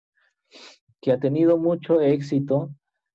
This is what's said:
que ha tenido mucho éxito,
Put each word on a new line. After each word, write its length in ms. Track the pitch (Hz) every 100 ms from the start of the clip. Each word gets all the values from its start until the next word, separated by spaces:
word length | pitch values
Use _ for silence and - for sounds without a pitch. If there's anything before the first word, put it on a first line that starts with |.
| _ _ _ _ _ - - _ _ _
que 140 | 131
ha 60 | 127
tenido 360 | 135 147 165 170
mucho 440 | 165 170 - 165
éxito, 760 | 143 143 - 139 139 139 143 - _ _ _